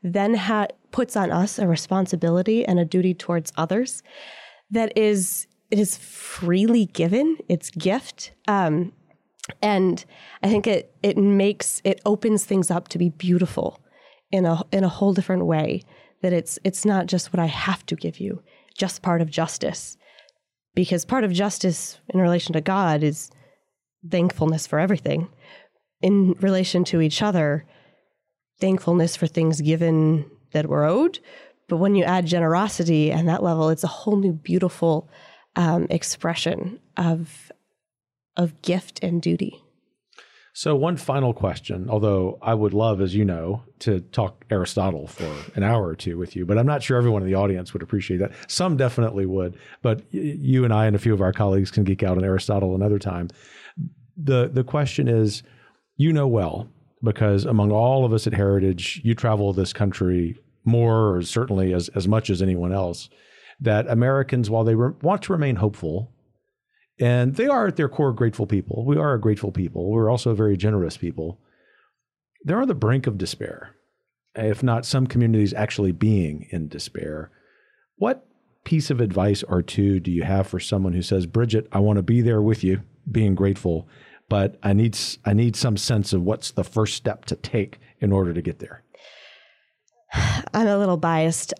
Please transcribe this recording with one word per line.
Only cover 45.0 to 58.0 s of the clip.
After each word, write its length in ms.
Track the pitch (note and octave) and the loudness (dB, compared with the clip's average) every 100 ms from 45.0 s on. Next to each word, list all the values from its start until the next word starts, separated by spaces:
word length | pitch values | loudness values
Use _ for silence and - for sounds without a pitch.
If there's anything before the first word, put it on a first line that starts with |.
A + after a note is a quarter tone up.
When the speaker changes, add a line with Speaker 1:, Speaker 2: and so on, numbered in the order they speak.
| D2 | -10
Speaker 2:
for 260 | - E2 D2 D2+ | -10 -8 -8 -10
an 80 | - | -2
hour 240 | G2 A#2 F#2 | 0 0 -2
or 100 | D#2+ | -6
two 220 | - E2+ | -8 -6
with 180 | F2+ - | -8 -6
you, 120 | F2+ | -2
but 100 | G#2 | 2
I'm 80 | B2+ | 2
not 160 | D3 | 0
sure 160 | - B2+ | 0 2
everyone 240 | A#2+ G#2+ | 2 2
in 60 | F#2+ | 0
the 80 | F#2+ | 0
audience 380 | G2+ F#2 F2+ | 2 -2 -4
would 100 | - | -10
appreciate 340 | E2+ G#2 F#2 F2+ | -4 -4 -2 -2
that. 140 | G2 - - | -2 -4 -10
Some 280 | - F3+ D3 | -4 0 2
definitely 520 | C3 A#2+ A2+ G2+ F#2+ | 0 2 -2 0 -2
would, 280 | F#2+ F2+ F#2 - - | -2 -4 -8 -20 -4
but 160 | B2 A2+ - | -2 -2 -4
y-, 240 | - D#3 C#3+ | -6 -6 -4
you 240 | C3+ C3 | 0 2
and 100 | B2 | 4
I 140 | G#2+ A2 | 4 4
and 80 | G2+ | 2
a 40 | |
few 140 | A#2 | 2
of 80 | G#2 | 2
our 100 | F#2+ | 2
colleagues 380 | F#2+ G#2 F#2+ F#2+ | 0 2 2 0
can 140 | - | 0
geek 180 | G2 F#2+ | 0 0
out 160 | G2 F#2 | 0 0
on 60 | |
Aristotle 500 | F#2+ F#2+ - G2+ F#2+ | 2 0 0 0 0
another 240 | F#2 G#2 G#2 | 0 0 0
time. 300 | G2+ F2 F2 - - - - - D#3+ _ _ - | -2 -6 -8 -12 -20 -20 -20 -10 -10 _ _ -8
The, 340 | C#3+ B2+ B2 | 0 2 2
the 120 | B2+ | 0
question 440 | B2+ D3+ C#3 - C3 | -2 -2 -2 0 2
is, 360 | A2+ A2 G2+ - - _ _ _ - | 4 2 -2 -14 -20 _ _ _ 0
you 160 | D3 | 2
know 160 | D#3 C#3 | 4 2
well, 400 | A2+ F2 D#2 A#2 _ _ _ | 2 0 -4 -10 _ _ _
because 420 | A2+ G#2 G#2+ G2+ G2+ | -2 0 2 2 2
among 260 | A2 G#2 | 2 4
all 320 | G#2 A#2 C3+ | 4 2 2